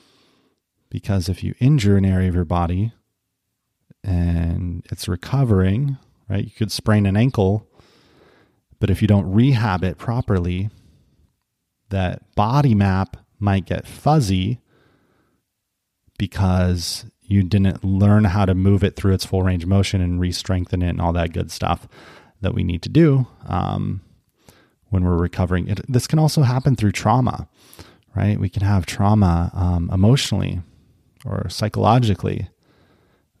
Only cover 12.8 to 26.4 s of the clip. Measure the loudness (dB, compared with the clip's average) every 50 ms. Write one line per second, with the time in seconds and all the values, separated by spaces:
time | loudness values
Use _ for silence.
12.8 | 4 2 2 0 -2 -4 -8 -14 _ _ _ -4 0 0 0 0 0 -4 -6 -8
13.8 | -8 -12 -18 -4 0 2 2 2 2 2 0 0 0 -2 -4 -6 _ _ _ _
14.8 | _ _ _ _ _ _ _ _ _ _ _ _ _ _ _ _ _ _ _ _
15.8 | _ _ _ _ _ _ _ -8 -8 -6 -2 -2 0 2 2 2 2 0 0 -2
16.8 | -4 -8 -10 -12 -14 -18 _ _ _ 0 0 2 2 2 2 2 2 0 0 -2
17.8 | -2 -2 2 4 4 4 6 4 4 2 2 0 0 0 0 2 2 2 2 2
18.8 | 2 -2 -2 -2 0 0 0 0 -2 -4 -2 -2 0 0 -2 -2 -2 0 0 0
19.8 | 2 0 0 -2 -2 -2 -2 -2 -2 -2 -4 -6 -4 -4 -4 -4 -2 -4 -4 -2
20.8 | -2 -2 -2 -2 -2 -2 0 -2 -2 -2 -4 -6 -6 -6 -8 -6 -4 -4 -4 -4
21.8 | -6 -14 -20 -20 -20 -20 -20 -20 -20 _ _ _ -6 -4 -2 -2 -2 -2 -4 -6
22.8 | -6 0 2 4 4 4 4 2 0 -2 -8 _ -10 -6 -4 -4 -2 -2 -4 -4
23.8 | -4 -6 -6 -8 -12 _ _ _ _ _ _ _ _ -20 _ _ _ _ _ _
24.8 | _ _ -2 0 2 2 2 0 0 -2 -2 -2 -2 -2 -2 -4 -2 -4 -6 -6
25.8 | -4 -2 -2 -2 0 0 0 0 2 2 2 2